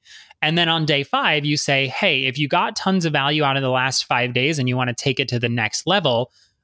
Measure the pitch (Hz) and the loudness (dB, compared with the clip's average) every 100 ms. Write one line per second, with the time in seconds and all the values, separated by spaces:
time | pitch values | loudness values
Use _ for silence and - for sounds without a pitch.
0 | - - - - 156 165 170 165 151 143 | -20 -20 -18 -4 0 2 2 0 0 0
1 | 139 262 240 151 147 147 - 139 135 - | 0 -2 0 0 0 -2 0 0 0 0
2 | 202 139 131 127 147 175 214 - - 190 | 0 0 -2 -2 0 0 0 -2 0 0
3 | 165 147 139 151 143 135 135 127 131 131 | 2 0 0 2 2 0 0 0 0 -2
4 | - 131 123 123 135 160 127 127 127 120 | -2 0 0 0 0 0 0 0 -2 -2
5 | - 123 127 123 117 117 107 - - 196 | -2 -2 -2 -2 -2 0 -2 -2 0 0
6 | 156 117 123 _ _ _ | 2 0 -2 _ _ _